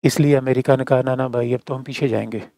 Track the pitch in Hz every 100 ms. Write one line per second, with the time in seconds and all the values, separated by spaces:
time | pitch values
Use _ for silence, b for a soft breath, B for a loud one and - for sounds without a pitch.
0 | 135 - 147 139 131 127 131 131 131 131
1 | 131 131 131 120 120 123 - 131 131 127
2 | 143 110 110 110 -